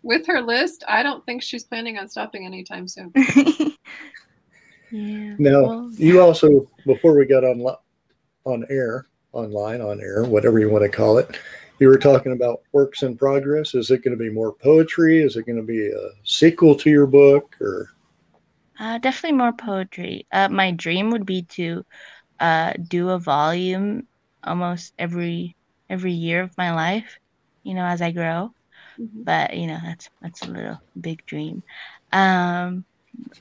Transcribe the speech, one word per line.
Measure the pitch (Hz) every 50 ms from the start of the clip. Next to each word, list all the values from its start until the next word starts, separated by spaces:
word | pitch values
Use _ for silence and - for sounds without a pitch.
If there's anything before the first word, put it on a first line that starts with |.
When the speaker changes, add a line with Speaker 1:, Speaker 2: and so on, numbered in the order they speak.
Speaker 1:
With | - - 233 330 320
her | 359 349 269
list, | 240 233 233 254 320 - - - -
I | - 214 220
don't | 262 285 262 - -
think | 254 240 254
she's | - - 247 233 -
planning | - 233 226 233 233 220
on | 202 196
stopping | 202 - - 240 220 - 196 185
anytime | 185 190 185 185 - 190 180 180
soon. | 180 - 185 185 175 -
Speaker 2:
<laughs> | 269 262 - - 277 277 320 302 - 302 302 - _ _ - - - 302 294 - - _ _ _ _ _ _ _ _ _ _ _ _ _ -
Yeah, | 226 214 208 208 208 214 214 208 208 202
Speaker 3:
Now, | 147 139 139 139
Speaker 2:
well | 131 117 117 233 240 240 220
Speaker 3:
you | - 156 165 185 185
also, | 180 170 156 - 160 151 143 135 135 - _ _ -
before | 139 127 - - 165 151
we | 143 135
got | 131 135 131 127
on, | 127 123 120 120 131 - - _ _ _ _ _ _ _ _ _ _ _ _ -
on | 131 123 117 123 139
air, | 139 135 123 113 117 127 - _ _ _ _ _
online, | - 123 113 107 104 104 104 107 113 123
on | 110 104 104 104
air, | 101 95 98 107 120
whatever | 127 107 104 110 117 110 110
you | 107 107
wanna | 107 104 104 101
call | - 107 110 107 110 123
it, | 127 - - - - - - - - _ _ -
you | 139 131
were | 135 131
talking | - 143 135 127 - 131
about | 127 120 123 120 117 - _ _
works | - 143 139 139 - -
in | 139 127 117
progress. | 120 139 139 139 139 139 143 147 156 151 - -
Is | 123 110 -
it | 131 120 -
gonna | 127 120
be | 110 117 110
more | 107 110 113 107
poetry? | - _ - 139 160 160 160 160 - 175 165 160 160 160
Is | 151 127 107
it | 113 113
gonna | 120 117 113
be | 110 113 113 110 104 101
a | 104 104 98 95 - _
sequel | - - - - 151 165 165 - 175 156 139
to | - - 156
your | 151 143 143
book, | 131 135 143 143 139 139 143 - _ _ -
or? | - 101 92 98 98 - _ _ _ _ _ _ _ _ _ _ _ _ _ _ _ _ _ -
Speaker 2:
Uh, | 220 226 233 233
definitely | 240 262 262 - - 330 294 254
more | 247 233
poetry. | 233 - 240 214 196 190 185 - - 185 175 - - - - _
Uh, | - 190 196 196
my | 196 196 190 185
dream | 175 170 - 165 170 185 208 226
would | 233 220 196
be | 190 185 185
to, | 175 - - - 175 165 170 180 - _ _ - - - - _ _ _ _ -
uh, | 170 165 160 160 165 160 - - 170 170
do | - 175 175 180
a | 185 180
volume | 175 160 139 147 151 160 170 180 185 185 185 190 202 208 214 - - _ _ _ _ _ _ _ -
almost | - 170 175 180 175 175 170 - - _ -
every, | 175 170 175 175 175 170 170 170 175 175 - _ _ _ _ _ _ -
every | 190 185 185 185
year | 175 170 165 165 170 175
of | 185 180 _
my | - 180 170 165
life, | 165 160 175 196 226 220 - - _ _ _ _ _ _ _ _ _ -
you | 196 185
know, | 185 180
as | 175 175 170
I | 175 170
grow. | 170 170 165 165 165 170 202 240 _ _ _ _ _ _ - - _ -
Speaker 1:
Mm-hmm. | 233 220 214 214 240
Speaker 2:
But, | 165 160 160 - - -
you | 175 170
know, | 160 156 165
that's, | 165 165 170 170 - - _ _
that's | 180 170 170 -
a | - 175
little | 175 - 55 53 - - _ _ - 180
big | 170 165 160 - _
dream. | - 156 151 151 160 165 185 - _ - - - - - _ _ _
Um, | - 196 190 185 185 180 175 175 175 180 180 180 180 185 - _ _ _ _ _ - - - - - _